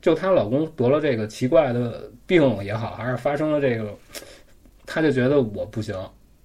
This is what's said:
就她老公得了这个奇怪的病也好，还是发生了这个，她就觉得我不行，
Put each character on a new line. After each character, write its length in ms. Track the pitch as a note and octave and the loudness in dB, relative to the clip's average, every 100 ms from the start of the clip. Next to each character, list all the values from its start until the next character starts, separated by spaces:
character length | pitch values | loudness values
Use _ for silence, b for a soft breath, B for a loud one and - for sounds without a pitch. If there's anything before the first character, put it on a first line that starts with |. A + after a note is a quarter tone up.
就 120 | F3 | 0
她 160 | D#3+ F#3+ | 2 2
老 200 | F3 G#2 | 2 2
公 200 | C3+ D#3 - | -2 -2 0
得 140 | B2 | 2
了 100 | D3+ | 2
这 160 | D#3 A2+ | 0 -2
个 100 | G#2+ | -4
奇 220 | - B2+ | -4 2
怪 240 | E3 C#3+ | 4 4
的 400 | A#2+ A#2+ - - - - | -2 -4 -8 -14 -20 2
病 340 | F3+ C#3 G2+ | 4 4 2
也 140 | G2 A2 | -4 -6
好， 160 | A#2 | -6
还 180 | - A#2+ | -6 -6
是 60 | B2 | -2
发 220 | D3 D3 | -2 -2
生 120 | D#3 | 0
了 120 | D3+ | 0
这 160 | C#3 A2+ | 0 0
个， 180 | G#2+ G2 - B B B B - - _ - | -4 -10 -16 B B B B -20 -20 _ -8
她 160 | E3 | 0
就 80 | D#3 | 2
觉 200 | B2+ B2 | 2 4
得 120 | C#3+ | 2
我 240 | A2+ G2+ G#2 | 2 -4 -6
不 160 | A2+ | -6
行， 140 | G#2 F#2+ F#2 - _ _ | -6 -8 -10 -18 _ _